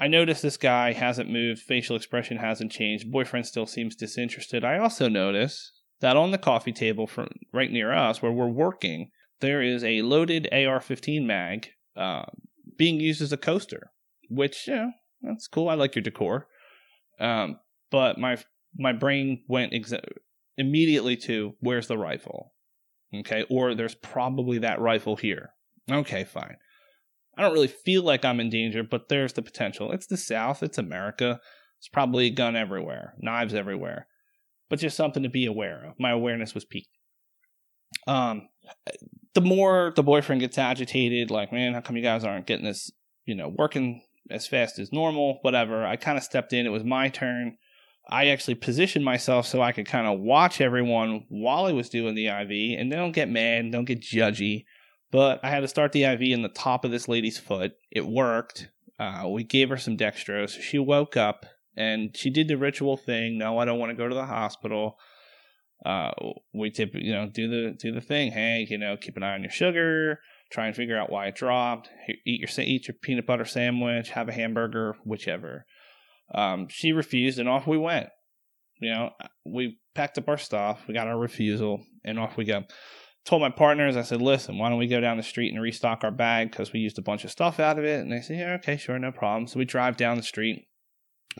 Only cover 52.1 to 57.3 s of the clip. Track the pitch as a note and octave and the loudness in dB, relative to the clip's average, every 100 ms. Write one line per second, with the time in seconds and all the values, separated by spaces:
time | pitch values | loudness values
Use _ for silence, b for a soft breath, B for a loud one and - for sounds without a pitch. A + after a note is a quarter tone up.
52.1 | A2 G#2+ G2+ G2+ G#2 A2 A#2+ B2 D#3 F3 | 0 0 -2 -2 -2 0 0 -2 -2 0
53.1 | D#3+ B2+ A#2 A2+ A#2 A#2 A#2+ B2 A#2+ - | 0 0 2 2 0 0 -2 -2 -4 -2
54.1 | A2+ A2 G#2 G2+ G#2 - b b b _ | 2 2 2 -2 -2 -8 b b b _
55.1 | C3 C3+ B2+ C3 C#3+ C3+ - D3 D3 C3+ | 4 6 4 0 0 0 2 2 4 4
56.1 | B2 B2+ B2 A2 - C3 B2 B2+ A#2 A#2+ | 4 2 2 0 -2 0 2 0 -2 0
57.1 | A#2+ A2+ | 0 0